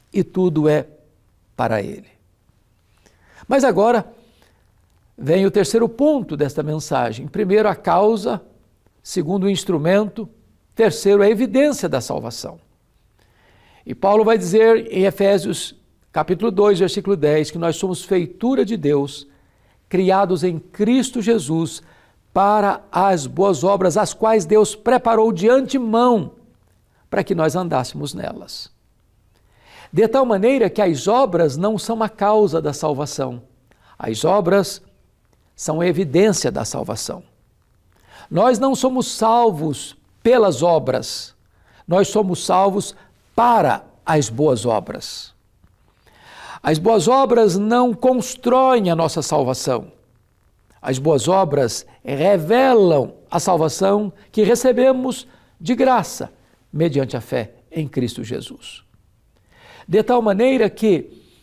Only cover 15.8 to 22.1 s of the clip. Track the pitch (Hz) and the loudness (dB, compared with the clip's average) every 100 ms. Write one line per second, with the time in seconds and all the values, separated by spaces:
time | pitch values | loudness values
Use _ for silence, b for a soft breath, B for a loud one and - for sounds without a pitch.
15.8 | _ _ _ 160 151 175 233 190 208 175 | _ _ _ -4 -2 -2 -2 2 2 4
16.8 | 202 208 190 190 147 151 151 165 170 160 | 0 -2 -4 0 2 0 -2 -4 -4 -4
17.8 | 190 180 - 185 165 - 240 262 208 220 | -4 -6 -2 -2 -2 -4 -2 0 -2 -2
18.8 | 143 143 139 - - b b b b b | 0 0 -2 -10 -20 b b b b b
19.8 | - 185 190 190 196 180 180 165 - - | -6 -2 2 2 2 0 -2 -4 -10 -4
20.8 | 214 262 - 240 202 226 139 165 165 - | 0 0 0 -4 0 0 0 -4 -4 -8
21.8 | b b b | b b b